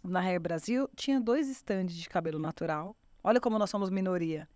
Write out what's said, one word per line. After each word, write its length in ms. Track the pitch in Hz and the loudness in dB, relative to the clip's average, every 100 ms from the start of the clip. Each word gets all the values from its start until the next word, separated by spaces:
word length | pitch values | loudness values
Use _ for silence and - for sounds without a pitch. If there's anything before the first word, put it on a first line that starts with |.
na 160 | 180 185 | -2 0
Hair 200 | 185 180 | 2 0
Brasil, 480 | 170 165 - 247 277 - | 0 -4 0 0 0 -4
tinha 240 | - 269 | 0 2
dois 280 | 226 262 277 | 4 2 0
estandes 460 | 262 - 196 185 170 | -4 -2 -2 0 -4
de 120 | 165 | -4
cabelo 300 | 180 165 156 | -2 -2 -2
natural. 580 | 156 - 165 151 180 - _ - | -4 -4 -4 -2 -4 -12 _ -4
Olha 180 | 190 240 | 4 4
como 180 | 240 220 | 4 2
nós 120 | 208 | 0
somos 180 | 208 190 | 0 0
minoria. 580 | 190 185 180 165 156 - | 0 0 0 -2 -4 -8